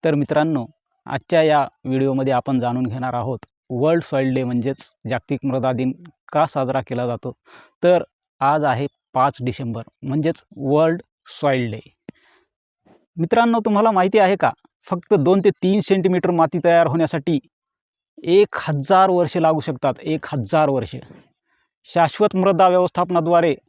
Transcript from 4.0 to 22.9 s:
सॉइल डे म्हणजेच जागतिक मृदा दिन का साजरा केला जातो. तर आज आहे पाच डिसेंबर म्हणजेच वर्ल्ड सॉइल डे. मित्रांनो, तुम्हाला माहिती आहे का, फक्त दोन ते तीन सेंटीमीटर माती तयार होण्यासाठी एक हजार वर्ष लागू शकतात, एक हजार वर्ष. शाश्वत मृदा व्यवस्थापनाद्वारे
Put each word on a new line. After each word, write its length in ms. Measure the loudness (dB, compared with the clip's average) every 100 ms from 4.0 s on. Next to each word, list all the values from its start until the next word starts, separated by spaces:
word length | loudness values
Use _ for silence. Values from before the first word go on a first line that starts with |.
सॉइल 300 | -2 -2 0
डे 100 | -2
म्हणजेच 480 | -2 -2 -4 -6 -12 _ -8
जागतिक 300 | -8 _ -6
मृदा 280 | -4 -2 -2
दिन 200 | -2 -4 -6 -16 _ _
का 180 | -2 0
साजरा 360 | -2 -4 -4
केला 260 | -4 -6 -6
जातो. 240 | -6 -10 -14 _ -20 _ _
तर 200 | 2 2 0 _ _ _
आज 240 | 0 2
आहे 240 | 0 -2 -4 _ _
पाच 240 | 0 0 0
डिसेंबर 400 | -8 -6 -8 -8 -12 _
म्हणजेच 420 | -6 -2 -2 -4 _ -10
वर्ल्ड 440 | 0 2 2 0 -8 _ -20 -4
सॉइल 300 | -2 0 -4
डे. 80 | -8 -14 _ -20 _ _ _ _ _ _ _ _ _ _ -6
मित्रांनो, 420 | 0 2 2 0
तुम्हाला 320 | 0 2 2
माहिती 280 | 2 2 4
आहे 160 | 2 2
का, 160 | -2 -2 _ _ -8
फक्त 260 | -8 0
दोन 260 | 2 4 4
ते 100 | 2 0
तीन 160 | 0 0
सेंटीमीटर 520 | 2 0 2 0 0
माती 280 | 2 0 2
तयार 240 | 2 4 2
होण्यासाठी 520 | 0 -2 -2 -2 -2 _ _ _ _ _ _ _ -12
एक 340 | 2 4 4 0 -4
हजार 400 | -4 2 4 4
वर्ष 280 | 2 0 0
लागू 220 | 0 0
शकतात, 340 | -4 -4 -4 -4
एक 240 | -6 -6 -6
हजार 360 | -8 -2 0 2
वर्ष. 260 | 0 -4 -12 -18 -20 _ _ _ _ _ _ _
शाश्वत 460 | 0 0 2 0 2
मृदा 320 | 0 4 4
व्यवस्थापनाद्वारे 880 | 4 0